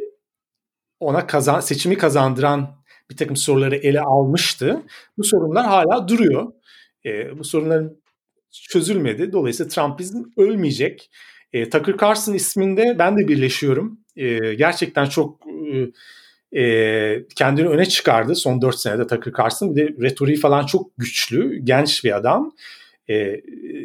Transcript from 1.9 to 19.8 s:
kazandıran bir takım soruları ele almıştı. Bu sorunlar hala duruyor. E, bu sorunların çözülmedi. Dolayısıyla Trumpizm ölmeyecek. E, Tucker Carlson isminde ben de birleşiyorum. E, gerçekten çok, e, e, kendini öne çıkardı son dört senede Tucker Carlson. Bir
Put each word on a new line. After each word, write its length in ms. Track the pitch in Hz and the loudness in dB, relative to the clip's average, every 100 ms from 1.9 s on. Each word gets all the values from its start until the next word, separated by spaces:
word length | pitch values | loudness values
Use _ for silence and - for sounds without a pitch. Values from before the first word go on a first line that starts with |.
| 196 | 0
kazandıran 840 | 160 143 131 127 143 143 139 - _ _ - | 2 4 2 2 0 0 -4 -12 _ _ -18
bir 60 | 135 | -6
takım 200 | 147 135 | -6 -2
soruları 400 | - 135 135 143 | 0 2 2 0
ele 240 | 143 143 | 2 2
almıştı. 840 | 151 135 135 170 - - 135 302 - - - - | 2 2 2 0 -2 -2 -2 -2 -6 -20 -14 -6
Bu 60 | |
sorunlar 420 | 202 196 160 185 233 | 0 2 2 0 2
hala 420 | 190 165 240 180 | 4 4 2 2
duruyor. 440 | 226 180 135 240 - _ - _ _ | 2 4 2 -2 -10 _ -20 _ _
E, 340 | 123 104 127 143 | -8 -8 -8 -12
bu 60 | |
sorunların 520 | 151 160 156 160 156 - _ _ _ _ _ | -6 -2 0 0 -2 -10 _ _ _ _ _
çözülmedi. 840 | - - 180 165 196 131 110 190 | -20 -4 -2 0 0 0 -2 -2
Dolayısıyla 380 | 190 127 117 160 | -2 -2 -2 -4
Trumpizm 520 | 175 147 139 180 233 - - | -2 -2 -2 -10 -10 -4 2
ölmeyecek. 760 | 202 214 151 117 165 - - - - - _ | 2 2 -2 0 -2 -4 -18 -20 -20 -20 _
E, 180 | 120 117 | -4 0
Tucker 240 | 156 160 196 | 0 0 2
Carlson 320 | 208 214 214 | 2 2 -2
isminde 640 | 196 - 202 190 190 240 240 | -2 -2 -2 0 2 2 2
ben 200 | 175 208 | 2 2
de 100 | 151 | 2
birleşiyorum. 720 | 139 131 - 143 135 220 - _ 160 | 2 0 0 0 0 -2 -10 _ -6
E, 380 | 127 113 110 | -4 -2 -2
gerçekten 500 | 110 156 170 143 143 139 | 0 0 0 -2 0 0
çok, 340 | 165 147 - 156 160 151 131 120 - - - - _ _ | 0 -2 -6 -16 -12 -6 -4 -6 -8 -20 -20 -20 _ _
e, 80 | 143 | -2
e, 640 | 120 113 110 110 107 117 - - | 2 2 2 0 0 -2 -6 -2
kendini 320 | 135 143 170 | 0 2 2
öne 160 | 151 185 | 2 2
çıkardı 480 | - - 113 117 | 2 2 2 2
son 280 | 175 131 123 | 0 0 0
dört 160 | 127 120 | 0 0
senede 280 | 110 107 120 | -2 -2 -2
Tucker 260 | 117 117 - | -4 -4 -2
Carlson. 380 | 113 - 196 | -2 -2 -2
Bir 40 | 147 | 0